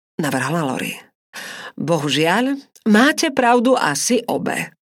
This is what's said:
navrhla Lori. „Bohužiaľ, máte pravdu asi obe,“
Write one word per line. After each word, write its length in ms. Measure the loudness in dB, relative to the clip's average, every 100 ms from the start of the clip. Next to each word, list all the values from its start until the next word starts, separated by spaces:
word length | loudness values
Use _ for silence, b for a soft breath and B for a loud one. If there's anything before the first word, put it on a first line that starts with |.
| _ -6
navrhla 460 | -2 -2 -2 -2 -2
Lori. 300 | -4 -8 -10 -18 _ _ B B B B -8
„Bohužiaľ, 800 | -2 -2 0 0 2 2 0 -4 -10 _ 2
máte 400 | 4 4 2 0 2
pravdu 400 | 4 4 4 2
asi 480 | 2 0 0 0
obe,“ 480 | 0 -4 -4 -6 -8 _